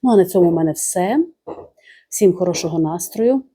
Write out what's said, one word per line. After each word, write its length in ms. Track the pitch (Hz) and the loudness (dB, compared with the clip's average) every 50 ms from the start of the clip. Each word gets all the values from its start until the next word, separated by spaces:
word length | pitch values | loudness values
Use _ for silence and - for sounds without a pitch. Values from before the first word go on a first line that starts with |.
| - | 2
Ну, 80 | 254 | 4
а 60 | 233 202 | 4 4
на 80 | 185 | 4
цьому 240 | 180 - 196 180 170 | 4 4 2 4 4
в 40 | 165 | 2
мене 180 | 165 160 160 | 2 0 -2
все. 540 | 151 - - - - 185 180 190 233 294 339 349 _ _ _ - - - - - _ _ _ _ - _ _ _ | -2 -4 -6 -6 -4 -2 -2 0 0 0 0 -2 _ _ _ -16 -16 -16 -18 -20 _ _ _ _ -20 _ _ _
Всім 240 | - - 214 190 180 | -4 2 2 2 2
хорошого 460 | 180 185 175 170 - - 165 160 165 | 2 -2 -2 -2 -4 -4 -4 -2 -2
настрою! 640 | 160 151 165 175 - - - 214 226 240 262 269 262 _ _ | -2 -2 -2 -6 -8 -10 -6 -2 0 0 0 0 -4 _ _